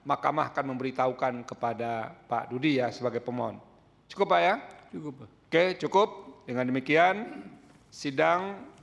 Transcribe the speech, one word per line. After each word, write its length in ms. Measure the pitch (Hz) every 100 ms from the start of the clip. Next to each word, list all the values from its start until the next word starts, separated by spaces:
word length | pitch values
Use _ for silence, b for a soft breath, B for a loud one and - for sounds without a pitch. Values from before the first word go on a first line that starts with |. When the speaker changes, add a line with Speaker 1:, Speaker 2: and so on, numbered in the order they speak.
| -
Speaker 1:
Mahkamah 480 | 143 143 151 127
akan 240 | - 139 127
memberitahukan 720 | 131 127 127 123 131 123 117
kepada 640 | 123 120 113 117 113 110 175 -
Pak 240 | 117 -
Dudi, 240 | 127 151 135
ya, 160 | 120
sebagai 320 | - 120 117 -
pemohon. 320 | 123 113 101 - _ _ _ -
Cukup, 320 | - 190 175
Pak, 40 | 175
ya? 100 | 240 - - -
Speaker 2:
Cukup, 320 | 175 151 131 107
Pak. 40 | _ -
Speaker 1:
Oke, 140 | 160 180 180
cukup. 280 | 151 185 220 - - - -
Dengan 240 | 123 127
demikian, 460 | 131 127 156 175 202 233 - - - - - _
sidang 800 | - 147 135 160 175 196 196 - -